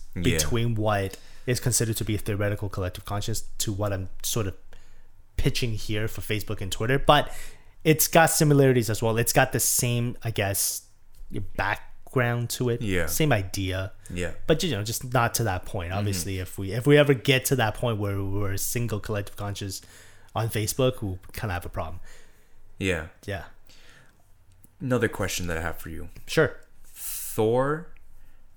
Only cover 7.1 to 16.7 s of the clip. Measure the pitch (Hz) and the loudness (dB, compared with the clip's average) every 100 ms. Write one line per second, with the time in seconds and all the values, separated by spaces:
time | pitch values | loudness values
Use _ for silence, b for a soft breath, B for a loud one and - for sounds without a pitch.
7.1 | 147 - B B B B B - 156 - | 6 4 B B B B B 4 4 6
8.1 | 170 160 - 151 143 135 127 110 107 113 | 6 6 6 6 8 8 6 4 2 2
9.1 | 110 117 - 131 120 - - 123 120 120 | 2 2 4 4 2 2 2 2 2 0
10.1 | - 113 107 98 98 - - - - - | -2 -4 -2 0 0 -2 -4 -10 -20 -20
11.1 | - - - 92 - 95 107 - - - | -14 -8 -6 -4 -2 -2 -2 -6 -14 -4
12.1 | 131 120 120 120 - 123 117 110 90 80 | 0 2 0 -2 -2 0 0 0 2 2
13.1 | 82 156 113 92 - 95 92 92 - - | 2 2 2 0 -2 -2 -2 -4 -8 -10
14.1 | 90 85 - - 147 180 104 104 117 127 | -4 -4 0 2 4 2 0 -2 -4 0
15.1 | 127 117 - 113 90 - 104 87 95 104 | 2 2 2 0 -2 -4 -6 -4 -2 -2
16.1 | 95 85 92 90 - 101 | -2 -2 -4 -6 -6 -4